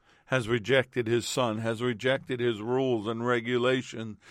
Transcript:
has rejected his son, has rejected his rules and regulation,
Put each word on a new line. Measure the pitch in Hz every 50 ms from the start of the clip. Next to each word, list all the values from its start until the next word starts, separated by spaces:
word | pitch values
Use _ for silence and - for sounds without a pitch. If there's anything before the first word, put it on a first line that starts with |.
| _ _ _ _ _
has | - 131 131 117
rejected | 101 120 120 98 101 131 135 120 - - 127 120
his | 110 120 120 107
son, | - - 139 127 117 107 110
has | 113 113 113 107
rejected | 120 127 120 101 113 127 131 135 - - 131 120
his | 120 120 117 101
rules | 107 117 123 131 135 131 123 113 98
and | 110 117 113 117
regulation, | 123 123 120 113 120 123 123 120 127 131 131 123 - - 117 113 110 104 - - -